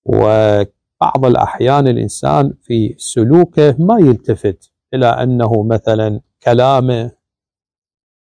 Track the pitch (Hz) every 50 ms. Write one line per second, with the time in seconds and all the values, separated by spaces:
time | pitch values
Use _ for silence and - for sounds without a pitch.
0 | _ - 104 107 107 107 110 107 110 107 104 101 101 - _ _ _ _ _ _
1 | - - - - 131 127 120 120 - - - - 123 123 139 147 143 127 120 117
2 | 113 101 - - - 135 147 147 139 143 - - _ _ 120 113 107 104 - -
3 | - - - 123 110 117 151 175 175 170 - 160 151 147 120 127 165 190 233 233
4 | 175 135 117 - - - 110 - - 104 92 - _ _ _ _ _ _ - 131
5 | 127 117 - 123 127 127 127 120 117 107 117 107 104 113 117 110 - 113 110 110
6 | 110 107 104 101 - _ _ _ _ 127 120 120 123 135 139 131 127 127 123 117
7 | 117 120 - _ _ _ _ _ _ _ _ _ _ _ _ _ _ _ _ _
8 | _ _ _ _